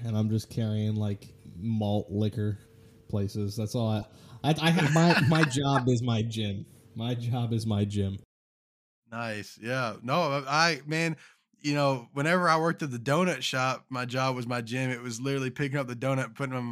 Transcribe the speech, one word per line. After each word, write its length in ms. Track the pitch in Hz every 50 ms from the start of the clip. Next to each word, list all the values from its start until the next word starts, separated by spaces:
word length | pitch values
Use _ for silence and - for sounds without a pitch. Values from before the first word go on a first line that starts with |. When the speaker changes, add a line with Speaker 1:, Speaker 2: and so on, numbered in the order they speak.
| 117
Speaker 1:
and 140 | 117 110 107
I'm 120 | 107 107
just 200 | 110 110 - -
carrying, 460 | - - 113 110 107 107 107 107 107
like, 380 | 107 107 104 101 101 - - - - - - -
malt 560 | 85 92 117 113 107 107 101 104 104 - -
liquor 480 | 95 104 107 107 - - 104 107 104 101 - - - - - - - - - -
places. 460 | - 104 101 98 - 107 104 101 101
That's 200 | - 110 104 -
all 140 | 127 117 110
I, 160 | 110 107 101 - - - - - - - -
I, 120 | 135 156 151
I 80 | 156 165
have, 200 | 165 175 160 135
my, 240 | 151 160 165 175 165 - -
my 180 | 117 165 160 160
Speaker 2:
<laughs> 20 |
Speaker 1:
job 420 | 147 123 143 143 139 139 139 123 123
is 140 | 127 117 123
my 180 | 123 117 110
gym. 440 | 110 117 110 110 110 104 98 101 - - - - - - -
My 200 | 113 113 120 123
job 380 | 117 120 120 120 123 120 113 117
is 120 | 113 107
my 200 | 113 107 101 104
gym. 340 | 101 101 101 98 95 95 - - _ _ _ _ _ _ _ _ _ _ _ _ _ _ _ _ 117
Speaker 2:
Nice. 460 | 117 117 117 113 107 104 101 - - -
Yeah. 360 | 101 113 127 131 127 113 104 110
No, 140 | 113 123 135
I, 280 | 170 175 147 139 143 135 131
I, 340 | 143 151 165 170 165 131 143
man, 320 | 147 156 160 165 165 156 - - - _ _ _ _ _ _
you 120 | - 147 143
know, 340 | 147 143 139 135 127 117 113 -
whenever 360 | 139 139 156 175 185 175 170
I 80 | 160 160
worked 220 | 160 170 160 - 165
at 80 | 147
the 60 | 123 120
donut 440 | 113 135 139 160 185 180 160 127
shop, 440 | 131 - - 131 127 131 127 - - _
my 160 | 131 127 123
job 300 | 123 120 131 131 131 131
was 120 | 123 120 117
my 140 | 123 123
gym. 280 | 117 110 120 131 131 127
It 100 | 127 120
was 200 | 120 123 117 113
literally 300 | 123 135 139 139 131 131
picking 260 | 131 - 143 139 131 147
up 100 | 139 120
the 80 | 123
donut, 400 | 120 127 131 135 131 131 117 113
putting 200 | - 139 131 131
it 20 | 127
in 60 | 120
my 60 | 120